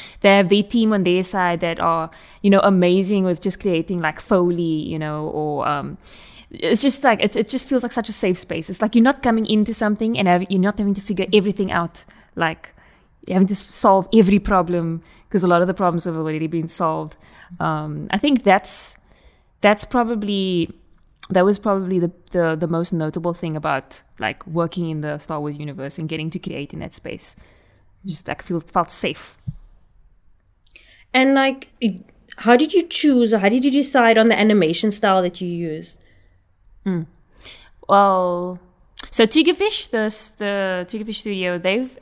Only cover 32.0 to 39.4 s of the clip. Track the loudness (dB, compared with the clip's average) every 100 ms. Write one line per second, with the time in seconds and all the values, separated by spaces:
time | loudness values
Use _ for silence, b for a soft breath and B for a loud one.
32 | -12 _ _ -4 4 6 6 2 0 0
33 | 2 4 4 4 2 2 2 2 2 4
34 | 4 6 6 4 4 4 4 2 -2 0
35 | 2 2 2 -4 -8 -6 -6 -8 -12 -18
36 | _ _ _ _ _ _ _ -10 -4 -4
37 | -6 _ _ B B B B _ 0 4
38 | 4 4 0 -2 -6 -10 -16 _ _ -18
39 | -8 2 4 4